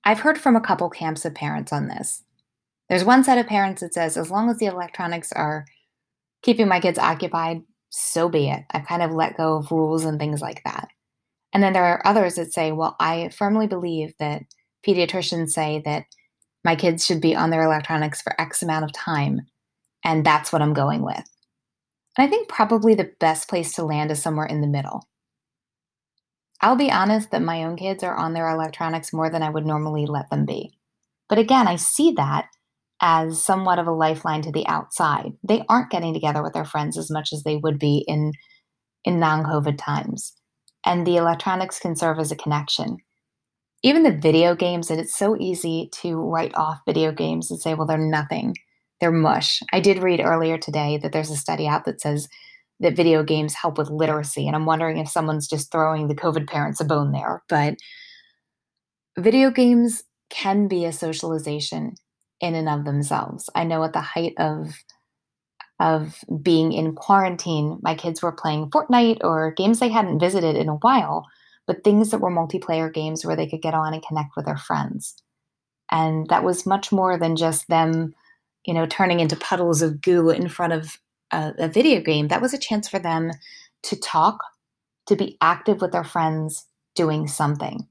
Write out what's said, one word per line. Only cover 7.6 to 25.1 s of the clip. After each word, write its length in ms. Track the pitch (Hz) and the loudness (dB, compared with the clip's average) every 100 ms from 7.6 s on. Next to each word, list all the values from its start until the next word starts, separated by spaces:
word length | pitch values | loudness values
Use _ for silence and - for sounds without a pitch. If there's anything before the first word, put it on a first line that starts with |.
| - _ _ | -10 _ _
so 380 | - - 170 175 | -6 -4 0 0
be 220 | 165 139 | 2 0
it. 140 | 139 - | -2 -6
I've 160 | 160 143 | -8 -4
kind 160 | 175 | -2
of 80 | 165 | -2
let 260 | 160 160 - | 0 -2 0
go 200 | 160 156 | 0 0
of 140 | 147 | 0
rules 340 | 165 156 160 160 | 0 2 0 -2
and 140 | 151 | -4
things 220 | 151 147 | -4 -4
like 220 | 135 - - | -6 -10 -10
that." 240 | - - _ _ _ _ _ _ | -10 -12 _ _ _ _ _ _
And 80 | 196 | 2
then 120 | 196 | 4
there 120 | 190 175 | 4 4
are 200 | 175 - | 4 4
others 300 | 208 214 - | 4 2 0
that 160 | 165 | -6
say, 200 | - 156 | -2 -2
"Well, 240 | 156 160 - | 0 -4 -2
I 300 | 160 165 170 | -2 -2 -6
firmly 380 | - 202 214 214 | -4 0 0 0
believe 480 | 185 175 165 156 - | -2 -4 -4 -6 -6
that 240 | 151 147 - _ _ _ - | -6 -6 -10 _ _ _ 0
pediatricians 680 | 180 170 190 170 170 160 | 2 2 0 -4 -4 -2
say 320 | - 151 151 147 | -2 -2 -4 -4
that 200 | 151 - _ _ _ _ _ 170 | -6 -8 _ _ _ _ _ -2
my 100 | 160 | 2
kids 300 | 180 165 - | 2 2 0
should 160 | 165 | 2
be 140 | 160 - | 2 2
on 140 | 160 | 2
their 140 | 165 | 2
electronics 580 | 160 156 147 156 151 147 | 2 2 -2 -2 -2 -4
for 180 | - - | -6 -6
X 220 | 160 - | -4 -4
amount 220 | 170 156 151 | -4 -4 -4
of 60 | |
time, 500 | - - 151 143 139 - _ _ _ _ _ | -8 -4 -2 0 -2 -8 _ _ _ _ _
and 220 | 165 156 151 | 0 2 4
that's 260 | 151 - | 2 2
what 100 | 165 | 0
I'm 120 | 151 | 2
going 300 | 147 139 151 | 2 0 0
with." 260 | 139 - - _ _ _ _ _ _ _ _ - | -4 -6 -12 _ _ _ _ _ _ _ _ 2
And 100 | 285 | 2
I 0 | |
think 200 | 440 440 | 2 -2
probably 460 | - 220 226 220 | 0 2 4 6
the 180 | 214 175 _ | 4 2 _
best 300 | 160 156 - | 0 0 -2
place 240 | 180 151 | -4 -4
to 120 | - 156 | -4 -2
land 260 | 151 151 | -2 0
is 100 | 151 | -2
somewhere 240 | 170 151 156 | -2 -2 -2
in 160 | 151 | -2
the 60 | 147 | 0
middle. 400 | 143 139 - - | -2 -4 -10 -16